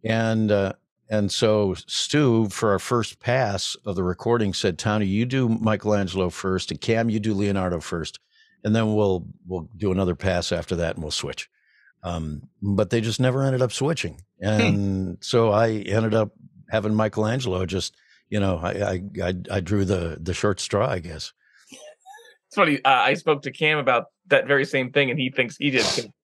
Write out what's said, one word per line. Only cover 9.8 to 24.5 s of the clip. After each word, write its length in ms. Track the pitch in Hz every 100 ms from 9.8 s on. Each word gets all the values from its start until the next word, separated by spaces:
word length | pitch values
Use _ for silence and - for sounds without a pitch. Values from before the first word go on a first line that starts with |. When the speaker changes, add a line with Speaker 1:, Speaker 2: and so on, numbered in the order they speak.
| 101
Speaker 1:
another 240 | 92 92 85
pass 380 | 98 90 85
after 240 | 87 - 87
that, 180 | 82 -
and 80 |
we'll 80 | 78
switch." 380 | - 69 - - _ _ _ _ _
Um, 420 | 92 87 80 73 - _
but 280 | 98 98 104
they 120 | 117
just 180 | 110 110
never 240 | 127 127
ended 180 | 135 127
up 120 | 127
switching. 480 | - 135 165 - - - _
Speaker 2:
Hmm. 60 | 98
Speaker 1:
And 680 | 107 104 101 101 95 92 85
so 320 | - 117 113
I 200 | 104 117
ended 420 | 110 95 104 110 110
up 160 | 104 _ - - -
having 240 | 110 104 107
Michelangelo 680 | 110 104 107 127 123 90 92
just, 300 | 92 - _ _ _ _
you 100 | 104
know, 180 | 98 90
I, 80 | 85
I, 320 | - 101 92 98 -
I, 120 | 90 92 -
I 80 | 98
drew 240 | 85 101
the, 340 | 95 95 85 78
the 120 | 85
short 280 | 90 104 95
straw, 260 | - 101 113
I 100 | 92
guess. 340 | 82 76 - _ _ _ _ - - - - - - _ _
Speaker 2:
It's 80 | -
funny. 220 | 175 139 131
Uh, 40 |
I 240 | 131 113 135
spoke 260 | - 147
to 80 | 135
Cam 260 | 120 156 151
about 260 | 135 120 - _ _
that 200 | 139
very 160 | 117